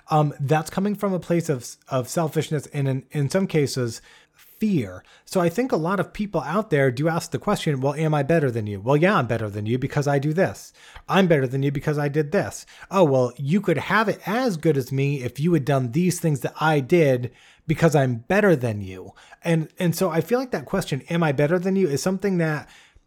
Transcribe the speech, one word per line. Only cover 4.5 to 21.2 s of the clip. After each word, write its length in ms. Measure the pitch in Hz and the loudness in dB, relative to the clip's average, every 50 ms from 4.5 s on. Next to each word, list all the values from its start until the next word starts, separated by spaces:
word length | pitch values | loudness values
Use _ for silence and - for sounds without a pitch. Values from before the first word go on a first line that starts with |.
| - - 220 214 190 147 107 95 90 90 - _ - _ _ | -8 -4 -2 0 0 0 -2 -4 -8 -16 -20 _ -20 _ _
So 160 | - - 185 | -4 0 0
I 80 | 175 170 | 0 0
think 240 | 170 240 254 254 | 0 0 -2 0
a 40 | 247 | 0
lot 220 | 175 156 170 302 285 | 0 0 0 -2 -2
of 140 | 160 - | -4 -4
people 280 | - - 214 202 - 160 | -6 -8 -6 -4 -4 -4
out 280 | - 156 170 214 214 - | -4 -2 -2 -2 -2 0
there 220 | 156 139 135 135 | 2 2 2 2
do 160 | 123 123 151 165 | 2 0 -2 0
ask 240 | 160 170 - - | -2 -2 -4 -6
the 60 | - 120 | -8 -4
question, 420 | - 208 202 - - 165 143 131 | -2 -2 -2 0 0 -2 -2 0
"Well, 140 | 131 143 147 | 0 -2 0
am 200 | 151 160 156 156 | 0 0 0 2
I 80 | 147 | 2
better 260 | 139 131 170 165 147 131 | 2 2 2 2 2 2
than 200 | 113 117 104 104 | 0 -2 -4 -4
you?" 120 | 101 95 | -6 -4
Well, 160 | 98 123 143 | 0 2 2
yeah, 200 | 151 165 190 214 | 4 4 4 4
I'm 100 | 170 123 | 2 2
better 240 | 107 117 113 113 104 | 0 -2 -2 -2 -4
than 160 | 98 107 104 | -6 -4 -2
you 100 | 110 120 | -2 -2
because 300 | 127 139 123 - 147 135 | -2 -2 -2 -2 -2 0
I 140 | 143 143 139 | 2 0 0
do 120 | 131 151 | 0 0
this. 400 | 156 190 180 110 98 - - - _ - - - - - - - | 0 0 0 0 -2 -8 -16 -20 _ -20 -20 -20 -20 -14 -6 0
I'm 180 | 151 190 202 | 2 4 4
better 220 | 165 170 139 135 123 | 4 4 4 2 0
than 160 | 131 135 139 | 0 0 0
you 80 | 143 | 0
because 260 | 139 143 - 156 147 147 | -2 -2 -2 -2 -2 0
I 100 | 147 147 | -2 -2
did 220 | 139 156 156 - | 0 -2 -2 0
this. 340 | - 196 135 98 - - - - - - - - | 0 -2 -2 -2 -6 -12 -16 -18 -20 -20 -8 0
Oh, 140 | 180 196 | 4 4
well, 300 | 175 143 135 131 127 120 - | 6 6 6 4 2 2 -2
you 240 | - 139 135 180 208 | -4 -2 0 0 2
could 180 | 202 185 160 131 | 2 2 0 0
have 300 | - - 185 214 226 202 | 0 0 2 2 2 0
it 120 | 165 - - | -2 -4 -4
as 320 | 175 202 247 269 240 180 | -4 -2 0 0 0 -2
good 200 | 151 - 165 147 | 0 2 2 2
as 160 | 135 120 - | 2 0 -2
me 320 | 135 135 139 139 143 135 123 | -2 0 0 0 -2 -2 -4
if 160 | 120 - - | -6 -4 -2
you 120 | 147 180 170 | 0 2 2
had 100 | 151 127 | 2 2
done 260 | 143 139 131 127 120 | 2 0 0 0 0
these 300 | 113 165 180 180 165 - | 0 0 2 2 0 0
things 200 | - 160 147 123 | 0 0 0 0
that 140 | - 147 - - | -4 -6 -4 0
I 180 | 156 160 156 147 | 2 2 2 2
did 540 | 131 117 180 175 156 139 127 120 120 113 - _ - - - _ _ | 2 4 4 4 6 4 4 2 -2 -6 -10 _ -20 -20 -20 _ _
because 300 | - 151 - 165 165 139 | -4 0 2 2 4 4
I'm 220 | 147 135 127 123 113 - - | 4 2 2 0 -4 -2 0
better 260 | 180 208 208 196 165 | 2 4 4 4 4
than 280 | 131 123 117 107 104 | 4 0 -2 -4 -6
you. 320 | 98 92 95 92 90 98 - - - - - - | -8 -10 -12 -14 -16 -18 -20 -20 -20 -20 -18 -8
And, 260 | - 175 170 160 156 - _ - | -2 0 0 0 0 -4 _ -2
and 160 | 185 170 165 | 0 0 0
so 140 | - 190 175 | 0 0 0
I 100 | 156 165 | 0 0
feel 180 | 156 - 233 254 | -2 0 0 -2
like 140 | 269 254 | -2 -2
that 140 | - 170 123 | -6 -8 -6
question, 360 | - - 190 - - 147 131 - - | -4 -4 -4 -4 -4 -6 -6 -6 -4
"Am 140 | 170 170 | -2 0